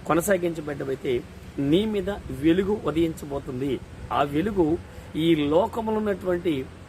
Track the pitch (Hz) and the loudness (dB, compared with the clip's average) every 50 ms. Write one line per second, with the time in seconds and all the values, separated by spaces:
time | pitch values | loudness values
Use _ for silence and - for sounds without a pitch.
0 | - - 151 170 165 208 196 180 175 170 160 160 151 147 143 139 139 135 135 135 | -2 2 2 2 4 4 2 2 2 0 -2 -4 -6 -6 -6 -6 -4 -4 -4 -2
1 | - 143 123 120 - - - - - - - 143 139 139 156 196 220 220 214 202 | -2 0 -2 -2 -2 -6 -14 -16 -16 -8 -4 -2 2 4 4 4 4 2 0 -2
2 | 180 196 202 - - - 135 131 143 165 165 190 202 190 208 - - 151 147 165 | -2 -2 -4 -6 -6 -8 -4 2 4 4 4 4 2 0 0 -2 -2 -2 0 0
3 | 170 160 160 - - 143 139 139 - 143 127 123 139 139 120 92 - - - - | 0 0 -2 -4 -8 -8 -6 -6 -6 -6 -6 -4 -2 -2 -4 -4 -6 -10 -14 -12
4 | - - 110 127 147 143 143 151 190 226 202 190 160 151 170 - - - - - | -8 -2 0 0 2 2 2 0 0 2 2 2 4 4 2 0 -4 -8 -16 -16
5 | - - - 151 160 165 165 151 147 143 151 175 220 226 - 233 220 220 220 214 | -14 -6 -2 2 4 4 4 4 4 4 4 4 4 2 0 -4 -2 -2 0 0
6 | 214 208 196 180 190 180 175 175 170 175 151 131 131 - - - - | 0 0 -2 -2 0 0 0 0 0 0 0 -2 -2 -6 -10 -18 -18